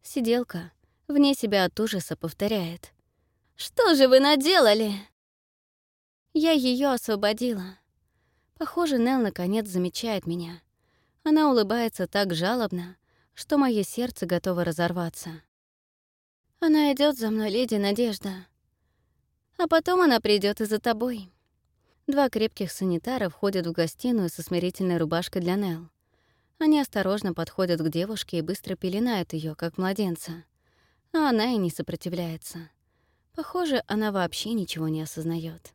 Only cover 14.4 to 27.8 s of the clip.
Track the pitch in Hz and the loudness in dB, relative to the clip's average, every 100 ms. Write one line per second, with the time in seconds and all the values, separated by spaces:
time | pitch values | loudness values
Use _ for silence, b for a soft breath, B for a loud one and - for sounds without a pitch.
14.4 | 190 175 170 160 175 175 170 - - 160 | 0 -2 -2 0 -2 0 -6 -8 -14 -14
15.4 | _ _ _ _ _ _ _ _ _ _ | _ _ _ _ _ _ _ _ _ _
16.4 | _ _ 330 302 294 269 294 269 226 220 | _ _ 2 4 4 4 2 2 -2 -2
17.4 | 214 208 247 214 202 202 240 202 202 190 | -2 0 0 0 0 0 -2 -2 -8 -10
18.4 | 180 _ _ _ _ _ _ _ _ _ | -16 _ _ _ _ _ _ _ _ _
19.4 | _ - 330 330 320 370 349 233 208 208 | _ -4 2 2 4 4 6 4 4 2
20.4 | 202 208 214 214 240 220 247 233 185 _ | 2 -2 -2 0 0 -2 -2 -6 -12 _
21.4 | _ _ _ _ _ _ - 277 269 220 | _ _ _ _ _ _ -2 2 2 2
22.4 | 214 - 185 - 190 170 233 254 196 - | -2 -2 -8 -4 -2 -2 -2 -4 -4 -2
23.4 | 202 196 170 170 165 - 254 240 175 - | -2 -2 -4 -2 -2 -2 -2 0 0 -4
24.4 | 160 175 180 - 190 175 160 165 175 190 | -4 -2 -2 -2 -2 0 0 -2 -2 -4
25.4 | 175 190 202 165 165 _ _ _ _ _ | -2 -2 -2 -6 -10 _ _ _ _ _
26.4 | _ _ 311 302 269 214 185 208 202 165 | _ _ 2 4 2 -2 0 0 -2 -4
27.4 | 165 - 185 165 | -6 -2 0 2